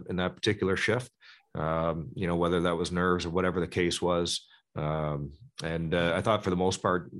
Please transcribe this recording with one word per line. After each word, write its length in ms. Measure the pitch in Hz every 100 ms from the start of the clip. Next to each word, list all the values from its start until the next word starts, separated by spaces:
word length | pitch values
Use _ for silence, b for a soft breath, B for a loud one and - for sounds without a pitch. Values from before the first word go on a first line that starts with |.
| -
in 80 | 90
that 200 | 90 -
particular 400 | - 104 95 95
shift, 340 | - 113 131 _ b b _ 85
um, 540 | 78 80 82 82 69
you 140 | - 87
know, 80 | 85
whether 240 | 85 87
that 160 | 87 85
was 160 | 87
nerves 340 | 90 90 90 87
or 40 |
whatever 280 | 87 92 87
the 80 | 82
case 340 | - 87 85
was. 460 | 87 87 85 - b b _ -
Um, 560 | 76 78 76 73 71 73 - -
and, 320 | 82 82 82
uh, 180 | 87 85
I 60 | 85
thought 240 | 95 104
for 60 | -
the 60 | 90
most 260 | 90 95
part 280 | 101 90 - -